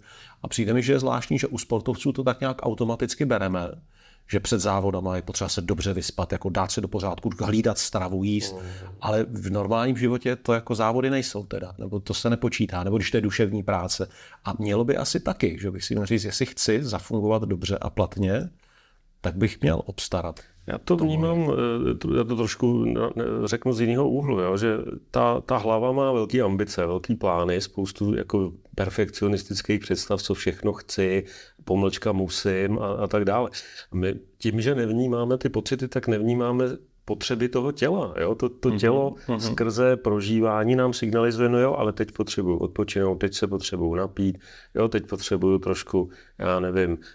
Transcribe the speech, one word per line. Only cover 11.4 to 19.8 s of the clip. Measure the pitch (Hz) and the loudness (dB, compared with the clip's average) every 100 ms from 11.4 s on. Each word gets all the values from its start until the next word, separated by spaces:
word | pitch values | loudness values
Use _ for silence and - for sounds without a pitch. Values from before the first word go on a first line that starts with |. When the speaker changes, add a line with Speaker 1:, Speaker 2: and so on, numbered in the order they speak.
| 104 | -6
Speaker 1:
teda, | 101 92 95 | -8 -8 -10
nebo | 107 104 | -6 -6
to | 101 | -4
se | 104 120 | -2 0
nepočítá, | 117 120 - 98 90 | 0 0 0 -2 -2
nebo | 92 107 | 0 0
když | 95 | 2
to | 117 | 0
je | |
duševní | 104 - 107 104 | 0 2 0 0
práce. | 98 98 90 - 92 - - - | 0 -2 -2 -4 -6 -10 -20 -12
A | - - | -8 -4
mělo | 107 104 | 0 2
by | 120 139 | 2 2
asi | 135 - | 0 -2
taky, | - - 104 85 | -2 0 0 -2
že | 98 | -6
bych | 92 | -6
si | - | -4
měl | 110 101 | -2 0
říct, | 113 | 0
jestli | 101 - 131 | 0 -4 -4
chci | - - 110 | -2 0 2
zafungovat | 143 101 - 113 104 110 | 0 -6 -4 0 2 2
dobře | 104 92 92 101 | 0 -2 -2 -2
a | - | -2
platně, | - 95 - 95 104 175 - _ _ _ _ _ _ | -2 -2 0 0 0 -2 -10 _ _ _ _ _ _
tak | 90 85 | -4 0
bych | 107 - | -2 0
měl | 73 82 | 0 0